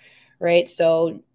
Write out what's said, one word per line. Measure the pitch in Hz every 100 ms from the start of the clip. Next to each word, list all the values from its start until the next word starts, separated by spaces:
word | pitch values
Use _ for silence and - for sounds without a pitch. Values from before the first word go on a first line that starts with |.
| _ _ _ _
right? | 170 175 170
So | - 165 165 165 165 _